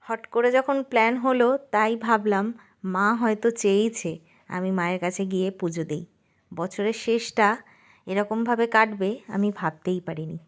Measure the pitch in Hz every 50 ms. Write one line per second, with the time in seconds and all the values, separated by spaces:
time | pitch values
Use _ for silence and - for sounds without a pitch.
0 | _ - 226 220 226 - - 226 233 247 247 262 262 269 277 277 269 269 254 233
1 | 220 226 240 262 240 262 262 254 240 240 262 277 - _ - 208 214 220 233 226
2 | 226 220 233 220 208 214 202 190 202 220 233 - - _ _ _ - 185 185 185
3 | 202 208 226 233 240 233 214 214 - 233 233 226 - 208 196 202 214 226 226 -
4 | - 170 160 165 _ _ _ _ _ _ - 180 185 185 190 185 175 175 180 185
5 | 175 175 190 - 196 190 190 185 185 190 190 190 185 170 165 170 160 160 151 147
6 | 170 - _ _ _ _ _ _ _ _ - - 165 185 - - 202 208 226 220
7 | - - 226 233 233 - - - 220 202 220 254 - _ - _ _ _ _ _
8 | _ - 185 196 208 208 220 226 233 226 240 226 233 233 233 220 220 220 214 202
9 | 190 190 220 277 - - 214 196 202 208 202 190 180 165 156 156 _ - 185 180
10 | 175 175 165 156 160 160 160 165 -